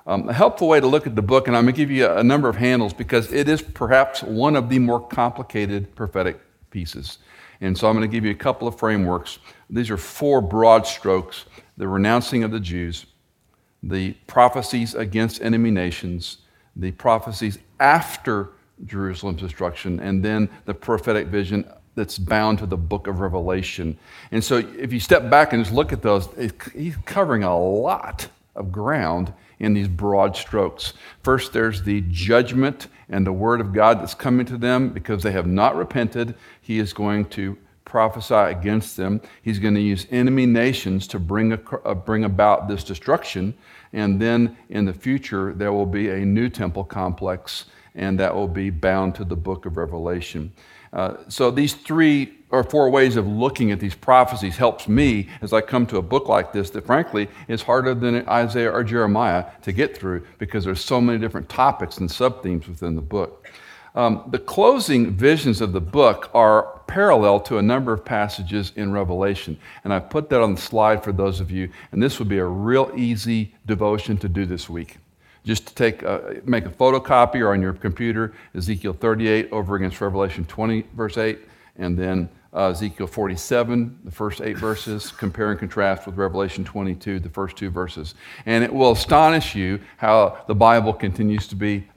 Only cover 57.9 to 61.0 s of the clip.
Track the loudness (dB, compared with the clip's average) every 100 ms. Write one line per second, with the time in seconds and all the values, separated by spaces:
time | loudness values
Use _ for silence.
57.9 | 0 0 0 0 0 0 0 0 0 0
58.9 | 0 2 2 2 0 -4 -10 -6 -2 -2
59.9 | -4 -8 -8 -10 -12 -8 -4 -4 -4 -2
60.9 | 2